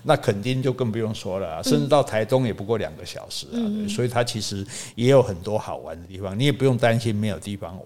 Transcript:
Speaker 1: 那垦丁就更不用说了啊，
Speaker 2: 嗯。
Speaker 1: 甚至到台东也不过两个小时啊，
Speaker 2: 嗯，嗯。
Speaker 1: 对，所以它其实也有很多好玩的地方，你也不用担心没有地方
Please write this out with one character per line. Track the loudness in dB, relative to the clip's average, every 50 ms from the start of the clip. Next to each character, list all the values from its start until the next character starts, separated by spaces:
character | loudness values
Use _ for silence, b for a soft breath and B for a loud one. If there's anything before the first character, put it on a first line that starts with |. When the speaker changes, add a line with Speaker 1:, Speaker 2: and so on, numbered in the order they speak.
| 2
Speaker 1:
那 | 2 2
垦 | 4 4 2 0 0
丁 | 0 -2 -2 0 0
就 | 0
更 | 0 0 0 -2
不 | 0 -2
用 | -2 -2 -4
说 | -6 -6 -6 -4 -4
了 | -4 -4 -6
啊， | -4
Speaker 2:
嗯。 | 0 2
Speaker 1:
甚 | 2 2
至 | 4 4
到 | 4 4
台 | 4 4 2 0 2
东 | 4 4 4 4 2
也 | 0
不 | -2 -2
过 | -2 0 0
两 | 0 -4 -6
个 | -10 -12
小 | -12 -12 -12 -12 -10
时 | -10 -10 -10 -6
啊， | -4
Speaker 2:
嗯， | -2 -2 -2 -2 -2 -4
嗯。 | -2
Speaker 1:
对， | -2
所 | 0 0
以 | 0
它 | 2 0 0
其 | 0 -2 -4
实 | -4 -4 -4 -6 -6 B B B B B B
也 | 0 4 6
有 | 8 8
很 | 6 6 0 -6
多 | -4 -4 -4 -4
好 | -4 -4 -8 -10
玩 | -10 -10 -12 -12
的 | -14 -14
地 | -12 -10
方， | -8 -6 -2 0
你 | 2
也 | 2
不 | 2 2 2
用 | 2 4 4
担 | 4 4 4 2
心 | 2 0 0
没 | 0 -2 -2
有 | -4 -4
地 | -6 -8 -8 -8
方 | -10 -10 -12 -12 -14